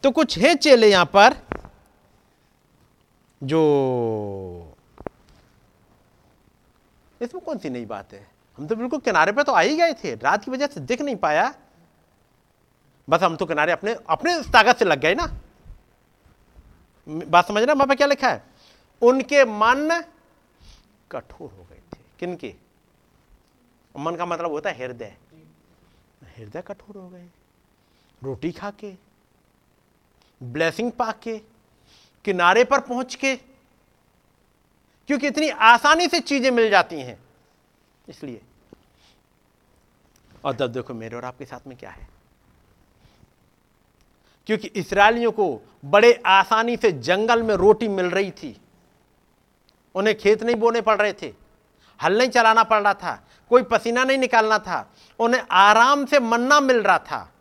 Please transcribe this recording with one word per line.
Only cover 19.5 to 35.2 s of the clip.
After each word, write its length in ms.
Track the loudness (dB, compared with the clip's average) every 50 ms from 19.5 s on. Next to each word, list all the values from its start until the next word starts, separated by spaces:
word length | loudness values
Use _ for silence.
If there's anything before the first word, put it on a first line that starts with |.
| 2 0 2 2 2 0 0 -2 -4 -4 -4 -10 _ _ _ _ _ _ _ _ _ _ -20 -20 -20 _ _ _ _ _ _ _ -16
कठोर 380 | -16 -16 _ -20 -20 -20 -20
हो 160 | -20 -20 -20 _
गए 60 | -20
थे।" 220 | -20 _ _ -20 _ _ _ _ _
किनके? 340 | -12 -12 -12 -12 -14 -18 -18 _ _ _ _ _ _ _ _ _ _ _ _ _ _ _ _ _ _ _ _ _ _ _ _ _ _ _ _ -12
मन 180 | -10 -10 -8
का 100 | -8 -8
मतलब 240 | -8 -8 -8 -6 -8
होता 200 | -8 -6 -8 -8
है 160 | -10 -8 -12
हृदय। 300 | -14 -12 -14 -16 -18 -20 _ _ _ _ _ _ _ _ _ _ _ _ _ _ _ _ _ _ _ _ _ -20 -20 -20
हृदय 260 | -20 -20 -16 -16 -16 -14
कठोर 340 | -14 -18 _ _ _ -20
हो 120 | -20 -20 -20
गए, 180 | -20 -20 -20 -20 _ _ _ _ _ _ _ _ _ _ _ _ _ _ _ _ _ _ -12
रोटी 280 | -12 -12 -8 -8 -10 -10
खा 180 | -10 -14 -16
के, 240 | -16 _ -18 -20 -20 -20 _ _ _ _ _ _ _ _ _ _ _ _ _ _ _ _ _ _ _ _ _ _ _ _ _ _ _ _ -18
ब्लेसिंग 500 | -12 -6 -4 -4 -4 -2 -4 -6 -8 -6
पा 200 | -6 -6 -8 -8
के, 260 | _ -10 -12 -12 -12 -14 _ _ _ _ _ _ _ _ _ _ _ _ _ _ _ _
किनारे 400 | -6 -2 0 2 2 4 4 2
पर 160 | 2 0 -2
पहुंच 340 | -2 -4 -8 -8 -8 -10 -10
के, 220 | -6 -4 -4 -4 -6 _ _ _ _ _ _ _ _ _ _ _ _ _ _ _ _ _ _ _ _ _ _ _ _ _ _ _ _ _ _ _ _ _
क्योंकि 200 | _ -4 -4